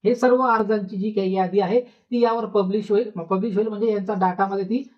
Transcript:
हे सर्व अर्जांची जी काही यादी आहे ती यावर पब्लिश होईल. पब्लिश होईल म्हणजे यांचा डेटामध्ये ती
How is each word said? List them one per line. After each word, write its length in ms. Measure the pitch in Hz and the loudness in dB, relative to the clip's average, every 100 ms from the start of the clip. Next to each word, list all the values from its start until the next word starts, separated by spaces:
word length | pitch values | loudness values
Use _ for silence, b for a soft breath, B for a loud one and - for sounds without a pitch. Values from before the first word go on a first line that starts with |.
| 196 | 0
हे 100 | 240 | 2
सर्व 260 | 247 254 | 4 4
अर्जांची 560 | 254 226 208 214 190 202 | 4 2 2 0 -2 -6
जी 140 | 214 | -4
काही 240 | 208 190 190 | -2 -2 0
यादी 240 | 185 190 | 0 0
आहे 200 | 185 233 | 2 0
ती 400 | 247 _ _ 240 | -2 _ _ 0
यावर 260 | 233 226 214 | 2 2 0
पब्लिश 460 | 202 190 214 208 | 0 0 -2 0
होईल. 180 | 208 240 | 0 0
पब्लिश 460 | 180 165 190 226 190 | -6 -4 -2 0 -2
होईल 120 | 220 | -2
म्हणजे 240 | 202 226 | -2 -2
यांचा 220 | 208 190 | -2 -2
डेटामध्ये 520 | 202 185 185 196 196 190 | 0 0 0 -2 -2 -2
ती 240 | 240 277 | -4 -6